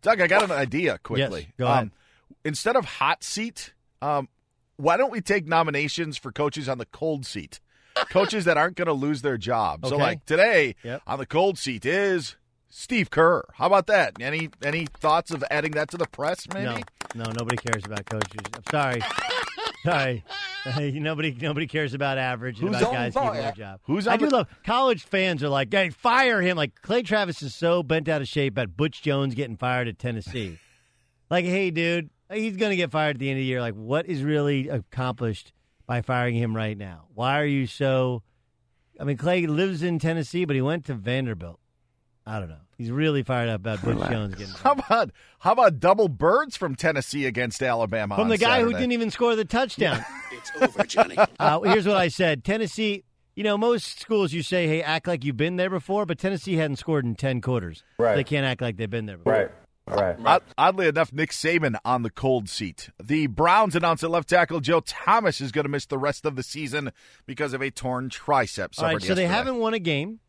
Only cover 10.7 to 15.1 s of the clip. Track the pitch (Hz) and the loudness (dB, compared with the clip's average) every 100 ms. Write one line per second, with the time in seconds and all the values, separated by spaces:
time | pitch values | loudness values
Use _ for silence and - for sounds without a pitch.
10.7 | - 117 131 - 135 135 151 196 185 - | -2 -10 -10 -6 -6 -2 2 2 0 -6
11.7 | 117 117 180 202 185 131 - _ _ _ | -4 0 0 2 0 -4 -14 _ _ _
12.7 | - - 247 175 - 165 165 - - 165 | -20 -2 0 0 6 6 6 -2 -2 4
13.7 | 196 175 208 135 95 123 156 160 - 143 | 4 6 4 4 -2 -4 -4 -6 -6 -4
14.7 | 160 160 - 156 | -2 -6 -2 2